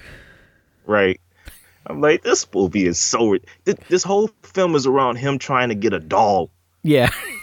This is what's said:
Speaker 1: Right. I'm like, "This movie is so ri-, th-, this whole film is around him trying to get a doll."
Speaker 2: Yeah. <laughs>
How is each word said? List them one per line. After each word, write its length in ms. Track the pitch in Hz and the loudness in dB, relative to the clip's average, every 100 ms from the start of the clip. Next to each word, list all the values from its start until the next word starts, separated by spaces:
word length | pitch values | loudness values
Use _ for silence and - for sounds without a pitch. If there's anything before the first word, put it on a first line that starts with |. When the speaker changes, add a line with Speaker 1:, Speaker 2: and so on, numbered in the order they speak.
| - - - - _ _ _ _ - | -8 -20 -20 -20 _ _ _ _ -2
Speaker 1:
Right. 320 | 104 95 95 _ _ - - _ _ - | 2 2 0 _ _ -20 -20 _ _ -14
I'm 140 | 151 | 0
like, 220 | 147 151 | 2 2
"This 240 | - - - | 0 -2 -2
movie 320 | 101 95 101 90 | -2 0 0 0
is 120 | 85 | 0
so 300 | - 117 117 | -2 0 2
ri-, 120 | 95 - - - | 0 -2 -8 -6
th-, 120 | 208 - | -6 -2
this 140 | 180 | -2
whole 280 | 175 202 214 - | 0 0 -2 -6
film 320 | - - 180 156 | -10 -2 0 0
is 120 | 131 | 2
around 300 | 139 127 120 | 2 0 -2
him 200 | 139 139 | -4 -4
trying 320 | - 131 123 | -2 0 0
to 60 | 107 | 0
get 180 | 107 | -2
a 60 | 92 | -2
doll." 500 | 78 98 107 95 80 _ _ _ | -2 0 2 0 -2 _ _ _
Speaker 2:
Yeah. 260 | 156 143 120 - | 0 2 2 -2
<laughs> 40 | - - | -10 -16